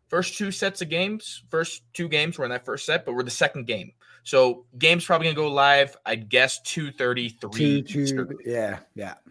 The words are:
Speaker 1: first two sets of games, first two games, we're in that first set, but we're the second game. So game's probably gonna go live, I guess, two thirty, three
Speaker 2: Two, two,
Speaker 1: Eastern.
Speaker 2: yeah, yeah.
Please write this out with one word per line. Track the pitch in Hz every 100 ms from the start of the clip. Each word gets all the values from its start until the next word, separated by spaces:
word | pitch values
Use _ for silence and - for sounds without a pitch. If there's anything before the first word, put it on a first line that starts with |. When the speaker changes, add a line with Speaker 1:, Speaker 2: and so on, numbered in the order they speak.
| -
Speaker 1:
first | 170 180 -
two | 202
sets | 185 196 196
of | 165
games, | 160 196 214 - - _
first | 160 165 - _
two | - 170
games, | 151 160 170
we're |
in | 123
that | 123
first | - 139 -
set, | 165
but | - 120
we're |
the | 123
second | - 151 139 120
game. | 107 90 _ _ _
So | - 135 127 120 - 123
game's | 160 175
probably | 170 165 160
gonna |
go | 151 151
live, | 139 139 143 139 - -
I |
guess, | 113 107 123 131 -
two | - 165 147
thirty, | - 127 123 120
three | 113 104 110 147 143
Speaker 2:
Two, |
two, | - 147
Speaker 1:
Eastern. | 139 135 - 139 117
Speaker 2:
yeah, | 120 107 92 _
yeah. | - 98 - -